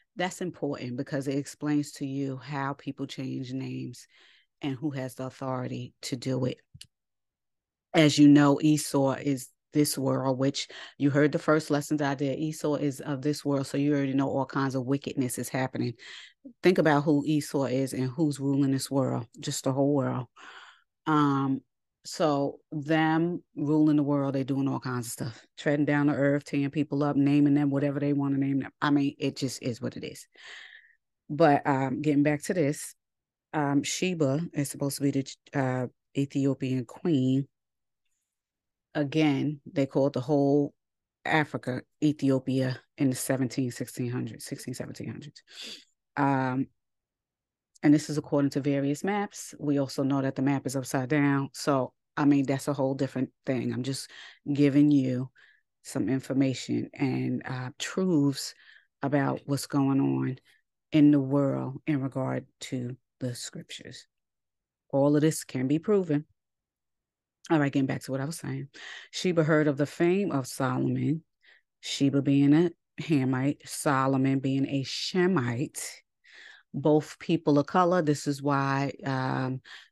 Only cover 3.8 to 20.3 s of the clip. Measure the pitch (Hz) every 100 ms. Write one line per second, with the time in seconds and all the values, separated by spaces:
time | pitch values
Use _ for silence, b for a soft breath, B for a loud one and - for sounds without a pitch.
3.8 | 127 123 - b b b b _ 147 131
4.8 | 151 135 131 - 131 - 135 127 127 123
5.8 | 123 _ - 127 131 127 127 - _ -
6.8 | - _ _ _ _ _ _ _ _ _
7.8 | _ 175 151 147 147 143 143 139 156 151
8.8 | - 143 135 127 143 135 - _ _ 151
9.8 | 147 - 131 131 131 127 135 - - B
10.8 | B B 139 139 147 165 - 156 - 143
11.8 | - 151 139 139 139 131 156 156 151 143
12.8 | 147 131 - 135 147 147 143 139 139 143
13.8 | 143 143 139 135 135 135 131 139 135 131
14.8 | 123 139 - - 127 - 123 135 131 131
15.8 | 123 - B B B B - - 175 185
16.8 | 160 143 147 143 143 151 - 143 127 127
17.8 | 135 127 127 123 151 135 139 139 139 135
18.8 | - 135 127 127 113 - 147 - 139 131
19.8 | 143 143 127 123 117